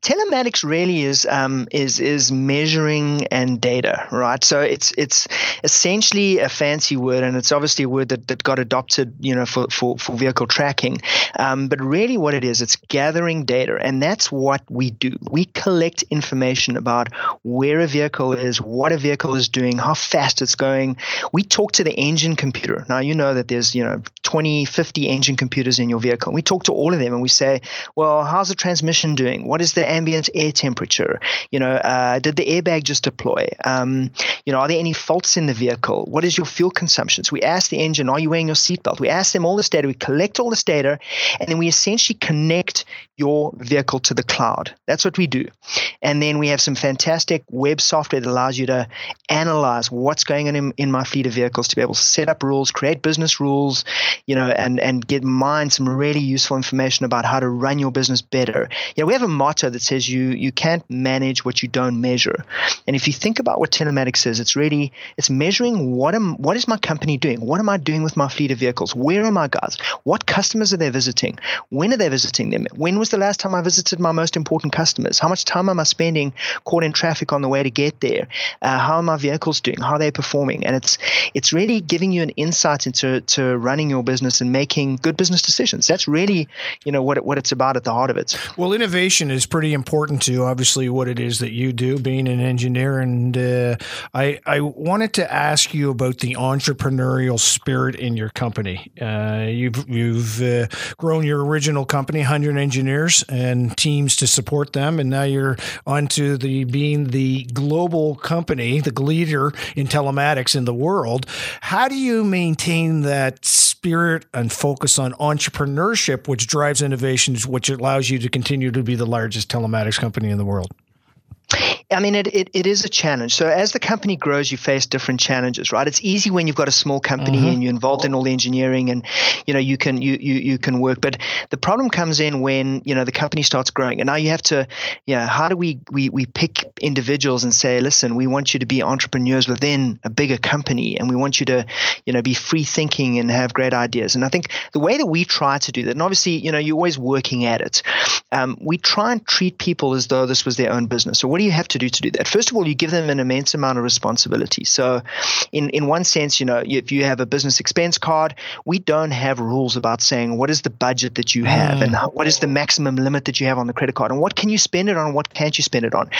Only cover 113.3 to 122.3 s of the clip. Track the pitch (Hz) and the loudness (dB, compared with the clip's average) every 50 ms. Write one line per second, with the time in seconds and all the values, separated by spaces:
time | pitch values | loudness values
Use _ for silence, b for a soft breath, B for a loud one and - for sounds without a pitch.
113.3 | 131 - - - - - - - - - - 180 165 170 170 170 165 160 - - | -2 -2 -2 2 4 4 4 4 2 0 0 0 2 2 4 2 2 0 -2 -6
114.3 | - 127 117 113 - - - 143 143 131 - 135 - - 135 127 127 - 147 147 | -4 -2 -2 -2 -2 0 0 0 0 0 0 2 2 2 2 0 -2 -2 0 0
115.3 | 151 147 - - - - 147 139 139 143 175 208 233 214 - - 135 127 - - | 0 0 -2 -4 -2 -2 -2 -2 0 0 0 2 2 0 0 0 -2 -2 -2 -2
116.3 | 135 113 113 - - 151 147 147 147 - 147 139 135 127 127 135 131 123 - - | -2 -2 0 0 0 2 2 2 2 0 0 0 0 0 0 0 2 2 2 0
117.3 | 127 117 107 135 127 127 - - 135 127 120 135 135 139 135 113 135 127 117 123 | 0 -2 -2 -2 -2 -2 -2 -2 -2 0 0 0 2 2 0 0 0 -2 -2 -2
118.3 | - 131 113 - 139 135 127 127 113 131 123 110 123 113 120 113 120 117 113 113 | -2 -2 -2 -2 -2 0 0 0 0 0 0 0 0 0 0 0 0 -2 -2 -2
119.3 | 104 110 107 - - 120 113 113 113 110 107 110 107 - - 117 107 - 110 107 | -4 -6 -4 -4 -2 -2 -2 0 0 0 0 0 0 0 -2 -2 -2 -2 -2 0
120.3 | 104 101 101 101 101 98 90 92 - - _ _ _ _ _ _ _ _ _ _ | 0 0 0 -2 -2 -2 -4 -6 -8 -14 _ _ _ _ _ _ _ _ _ _
121.3 | - - _ B B B B B B B B _ 190 185 202 202 202 208 202 202 | -20 -20 _ B B B B B B B B _ -2 0 2 2 2 0 0 0